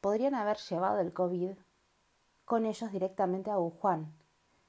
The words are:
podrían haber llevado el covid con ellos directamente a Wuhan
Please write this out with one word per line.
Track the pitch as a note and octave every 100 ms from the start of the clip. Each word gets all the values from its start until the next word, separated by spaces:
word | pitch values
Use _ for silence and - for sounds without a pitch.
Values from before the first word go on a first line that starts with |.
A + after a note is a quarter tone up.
podrían | G3+ A3 C4+
haber | C4+ G#3 G#3+
llevado | - E3+ F#3 G#3
el | F3
covid | E3+ F3+ F3+ F#3 F#3+ _ _ _ _ _ _ _ _
con | - A#3 A3+
ellos | G#3+ A3+
directamente | G3 F#3 F#3+ F#3 F#3 F#3+
a | G3+
Wuhan | E3+ E3+ G3+ E3 D#3 - _ _ _ _